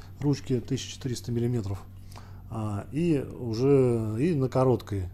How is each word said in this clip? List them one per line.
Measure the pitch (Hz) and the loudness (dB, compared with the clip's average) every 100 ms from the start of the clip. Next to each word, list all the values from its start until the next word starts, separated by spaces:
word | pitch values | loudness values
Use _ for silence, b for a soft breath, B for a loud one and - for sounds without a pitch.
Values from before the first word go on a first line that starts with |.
| B - | B -4
ручке | 147 139 - 127 | 0 0 2 -2
тысяча | - 131 - | 0 -4 -4
четыреста | - 135 113 98 | -8 -6 -6 -2
миллиметров, | 117 120 123 98 98 - - B B B B - | 0 0 0 -2 -6 -8 -16 B B B B -10
а, | 113 107 104 107 | -6 -4 -4 -4
и | 131 175 147 | -2 2 2
уже | 127 - 123 110 135 139 127 117 110 110 | 0 -6 -4 2 6 6 6 4 0 0
и | 160 156 | 2 2
на | 131 | 2
короткой | 131 131 113 - 101 92 | 4 4 4 0 -4 -4